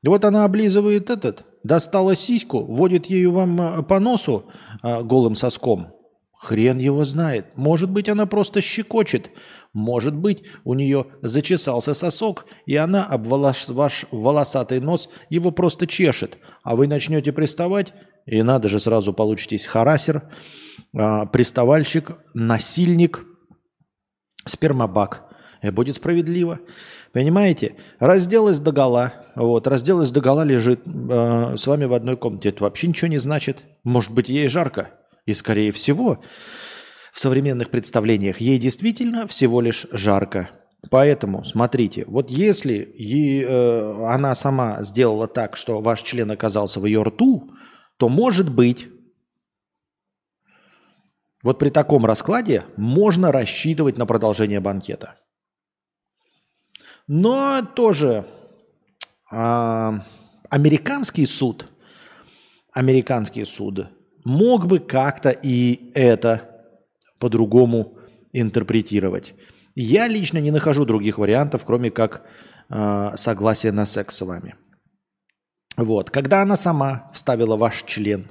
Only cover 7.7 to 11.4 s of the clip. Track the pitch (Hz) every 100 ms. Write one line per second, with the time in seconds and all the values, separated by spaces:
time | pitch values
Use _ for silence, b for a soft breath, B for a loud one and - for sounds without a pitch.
7.7 | 165 185 196 208 208 208 208 196 202 -
8.7 | - 214 226 190 117 - B B B B
9.7 | 104 110 120 127 147 196 196 B B -
10.7 | 131 139 139 131 - 117 131